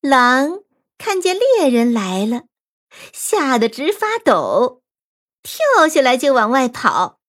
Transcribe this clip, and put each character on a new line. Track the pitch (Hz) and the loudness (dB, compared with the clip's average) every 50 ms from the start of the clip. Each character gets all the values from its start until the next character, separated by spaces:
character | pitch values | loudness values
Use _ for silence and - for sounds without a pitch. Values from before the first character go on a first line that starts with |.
狼 | - 277 277 254 247 247 254 254 269 294 339 403 - _ _ _ _ _ _ | 0 2 2 4 4 2 2 2 0 -2 -4 -8 -14 _ _ _ _ _ _
看 | _ - - 403 381 | _ -6 -4 -4 -2
见 | 349 359 370 381 | -2 -2 -2 0
猎 | 480 539 523 453 349 269 | 0 0 2 2 2 2
人 | 240 233 233 240 233 | 2 2 0 0 0
来 | 226 202 185 185 190 202 | -2 -4 -4 -4 -4 -4
了， | 214 233 240 - _ _ _ _ _ _ _ _ _ _ - - - _ | -4 -4 -6 -8 _ _ _ _ _ _ _ _ _ _ -20 -20 -20 _
吓 | - - - - 415 311 269 262 240 | -12 -8 -4 -2 -2 0 0 0 0
得 | 220 226 | 0 -2
直 | 226 - 277 311 415 | -4 -4 -4 -4 -4
发 | 415 - 427 440 466 | -4 -4 -4 -4 -2
抖， | - - 233 170 143 98 107 175 240 247 - _ _ _ _ _ _ _ _ _ _ _ _ _ _ | 2 2 2 2 0 0 0 0 0 -2 -4 _ _ _ _ _ _ _ _ _ _ _ _ _ _
跳 | - - - 659 587 523 440 320 | -18 -8 -4 0 2 4 4 4
下 | 320 311 330 | 4 2 2
来 | 277 254 254 | 2 2 2
就 | 254 269 285 269 | 2 2 2 2
往 | 254 220 208 | 2 2 2
外 | 240 269 262 | 0 0 0
跑。 | 247 247 - - 233 - 123 180 - _ _ _ | 0 -4 -2 -2 -2 0 0 -2 -4 _ _ _